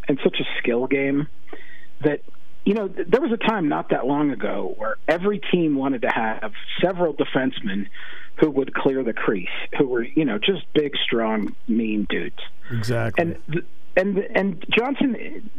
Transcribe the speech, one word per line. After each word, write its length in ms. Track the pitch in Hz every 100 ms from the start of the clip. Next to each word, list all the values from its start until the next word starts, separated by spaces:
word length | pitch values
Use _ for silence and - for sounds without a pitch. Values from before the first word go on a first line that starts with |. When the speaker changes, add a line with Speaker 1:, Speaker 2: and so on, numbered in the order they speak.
| -
Speaker 1:
and 120 | 139
such 160 | - -
a 60 | 131 -
skill 280 | - 117 131
game 400 | 139 139 139 151 - - - - - - -
that 200 | 151 143 - - - - -
you 80 | 214
know, 120 | 196
th-, 200 | 185 170
there 120 | 233
was 100 | 294
a 60 | 220
time 300 | - 220 151
not 220 | 160 -
that 160 | 160 123
long 240 | 143 147
ago 420 | 113 101 98 92 92
where 200 | - - -
every 320 | 170 196 202 -
team 240 | 180 160 135
wanted 280 | 139 127
to 60 | 113
have 440 | 120 110 104 107 - - -
several 320 | 180 185 170
defensemen 760 | 147 139 139 131 - 196 - - - - - - -
who 100 | 156
would 240 | 135 131
clear 300 | - 139 135
the 100 | 117
crease, 360 | 104 - 101 90 - - -
who 100 | 135
were, 160 | 123
you 220 | 117 160 147
know, 140 | 104
just 220 | 185 180 -
big, 200 | 151 143 - -
strong, 500 | 117 110 110 101 - -
mean 400 | 113 110 104 95
dudes. 300 | - - - - - -
Speaker 2:
Exactly. 500 | 120 107 117 113 -
Speaker 1:
And 140 | 170 - -
th-, 140 | 160 - - - 180
and, 220 | 196 196 - 208
and 300 | 196 165 - 214
Johnson, 760 | 254 - 277 220 - - -